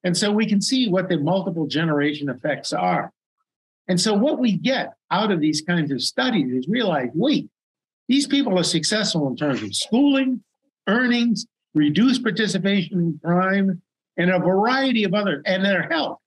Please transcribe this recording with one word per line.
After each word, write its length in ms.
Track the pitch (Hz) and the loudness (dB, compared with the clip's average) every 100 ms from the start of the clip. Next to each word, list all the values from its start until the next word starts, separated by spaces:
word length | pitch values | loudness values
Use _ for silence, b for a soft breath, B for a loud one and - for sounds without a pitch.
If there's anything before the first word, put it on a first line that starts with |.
And 140 | 185 165 | -2 0
so 160 | 208 | 0
we 140 | 208 220 | 0 2
can 140 | 196 | 0
see 280 | - 262 233 | 2 0 2
what 200 | 185 180 | 0 0
the 100 | 165 | -2
multiple 500 | 143 190 190 165 143 | 0 0 -2 -4 -4
generation 600 | 143 165 147 147 147 143 | -2 0 2 0 -2 -6
effects 440 | 123 156 135 - | -6 -4 -4 -4
are. 400 | - 180 170 - _ _ _ _ _ _ _ - | -2 0 -2 -4 _ _ _ _ _ _ _ -4
And 120 | 180 | 0
so 140 | 214 | 2
what 240 | 202 269 294 | 2 2 2
we 180 | 247 175 | 0 0
get 360 | 170 254 - - _ | 0 -2 -4 -12 _
out 200 | 175 214 | -2 0
of 100 | 175 | 2
these 200 | 151 147 | 0 0
kinds 300 | - 175 143 | -2 -2 0
of 120 | 131 | -4
studies 500 | - - 254 220 127 | -4 -2 0 0 0
is 160 | 127 131 | -2 -2
realize, 420 | 240 208 151 123 | -2 0 0 -2
wait, 340 | 151 254 220 - _ _ _ _ _ - | -2 0 0 -4 _ _ _ _ _ -2
these 180 | 269 277 | 0 2
people 320 | 277 254 185 | 0 2 0
are 60 | |
successful 640 | 165 202 160 214 202 170 139 | 0 -2 0 -2 0 -2 -2
in 80 | 117 | -2
terms 260 | 147 117 | -2 -2
of 120 | 104 | -4
schooling, 680 | - - 226 285 269 262 247 _ _ _ _ - | -6 -2 2 4 2 0 -2 _ _ _ _ -2
earnings, 580 | 226 247 240 240 214 - _ _ | 0 2 2 2 0 -4 _ _
reduced 480 | 151 147 147 254 247 | 0 2 4 2 2
participation 760 | 220 202 214 190 190 202 170 185 | -2 -2 -2 0 0 0 0 -2
in 220 | 170 156 | -2 -2
crime, 560 | 165 175 185 196 196 180 _ _ _ - | 0 2 2 2 0 -2 _ _ _ -2
and 140 | 175 | 2
a 80 | 185 | 2
variety 680 | 165 190 220 262 269 233 | 2 2 2 2 2 0
of 100 | 196 | 0
other, 280 | 208 196 143 - | 0 0 -2 -2
and 180 | 185 | 0
their 180 | 196 185 139 | 2 0 0
health. 300 | 320 - - | -2 -2 -6